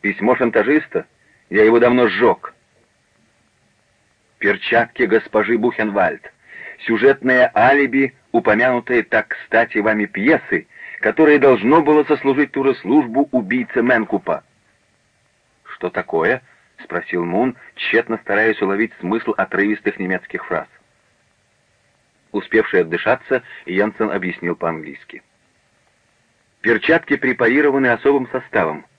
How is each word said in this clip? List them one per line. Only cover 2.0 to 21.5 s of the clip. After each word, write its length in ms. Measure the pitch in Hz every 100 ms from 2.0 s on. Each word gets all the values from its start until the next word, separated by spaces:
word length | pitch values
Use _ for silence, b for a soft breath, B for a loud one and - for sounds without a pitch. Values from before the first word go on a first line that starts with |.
| 117
сжёг». 460 | 107 120 90 - _ _ _ _ _ _ _ _ _ _ _ _ _ _ _ _ _ _ _
«Перчатки 680 | 98 98 - 117 113 -
госпожи 540 | 110 110 - 110 104 117
Бухенвальд. 760 | 123 - 107 101 87 73 - _ B B B B
Сюжетное 720 | - 110 131 139 127 127 123
алиби, 600 | 104 120 143 135 135 135 _ _
упомянутое 720 | 175 180 107 123 123 117 123
так 260 | 104 113 -
кстати 480 | - - 113 117 110
вами 280 | 104 107
пьесы, 600 | 101 - 117 160 - 85 - B B B
которое 400 | 110 - 151 147
должно 420 | 139 117 110 160
было 220 | 147 151
сослужить 480 | 139 147 139 135 139
ту 120 | 135
же 120 | 135
службу 540 | 123 117 147 120 120 147
убийце 500 | 123 95 123 117 127
Менкупа». 600 | 120 120 107 98 - 76 _ _ _ _ _ _ _ _ _ _ _ _ - -
«Что 80 | 90
такое?» — 540 | - - 82 85 127 b b b -
спросил 420 | - 85 - 87
Мун, 300 | 87 92 131 - B
тщетно 460 | - - 110 - 113
стараясь 420 | - 101 110 104
уловить 320 | 98 98 113 -
смысл 340 | 90 113 117
отрывистых 600 | 104 95 95 101 104 104 -
немецких 480 | 92 92 - -
фраз. 220 | - 82 - _ _ _ _ _ _ _ _